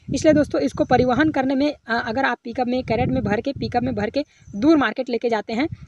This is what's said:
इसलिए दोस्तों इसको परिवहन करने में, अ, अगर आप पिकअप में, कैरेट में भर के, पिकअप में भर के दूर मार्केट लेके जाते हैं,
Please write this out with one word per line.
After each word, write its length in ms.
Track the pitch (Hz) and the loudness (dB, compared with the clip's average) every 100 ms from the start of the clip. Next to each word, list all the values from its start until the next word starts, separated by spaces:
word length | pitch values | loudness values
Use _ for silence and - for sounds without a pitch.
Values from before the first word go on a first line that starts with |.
| - | -6
इसलिए 200 | - 311 | 0 4
दोस्तों 280 | 302 277 311 | 4 2 0
इसको 240 | 277 - 294 | -2 -2 2
परिवहन 460 | 247 254 240 311 | 2 4 2 2
करने 240 | 285 262 269 | 2 0 0
में, 180 | 294 - - | 0 -4 -6
अ, 60 | |
अगर 320 | 233 233 226 269 | -4 -2 -2 -2
आप 120 | 240 | -2
पिकअप 240 | 240 226 240 | -6 -6 -2
में, 160 | 254 | -2
कैरेट 260 | 254 226 254 | -2 -2 0
में 140 | 262 | 0
भर 180 | 208 208 | 0 -2
के, 120 | 277 | -2
पिकअप 300 | 269 226 240 | -6 -4 -2
में 120 | 247 214 | -2 -4
भर 140 | 208 | -4
के 140 | 277 294 _ - 202 | -4 -6 _ -16 0
दूर 220 | 277 320 | 4 4
मार्केट 320 | 226 208 254 | 4 -2 -4
लेके 200 | 233 240 | -2 0
जाते 240 | 220 202 | -2 -2
हैं, 140 | 220 320 - | -2 -2 -4